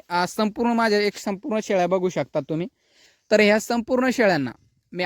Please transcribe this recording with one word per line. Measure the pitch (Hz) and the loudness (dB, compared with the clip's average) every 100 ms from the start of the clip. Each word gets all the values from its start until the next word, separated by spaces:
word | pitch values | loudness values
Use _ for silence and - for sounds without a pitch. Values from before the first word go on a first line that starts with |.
| - | -4
आ, | 175 180 | -2 -2
संपूर्ण | - 220 214 240 | 0 -2 0 0
माझ्या | 233 226 208 | 0 2 2
एक | 208 - | 0 -4
संपूर्ण | - 196 320 214 | -6 -6 -4 -4
शेळ्या | - 190 175 | 0 0 2
बघू | 190 180 | 0 0
शकता | 170 143 160 | -2 -4 -4
तुम्ही. | 143 160 175 - _ _ _ _ - | -4 -4 -6 -10 _ _ _ _ 0
तर | 214 | 4
ह्या | 208 214 | 6 4
संपूर्ण | - 233 226 254 254 | 0 -4 0 0 0
शेळ्यांना | 233 214 165 127 - _ _ _ | 2 2 2 -2 -8 _ _ _
मी | 175 | -8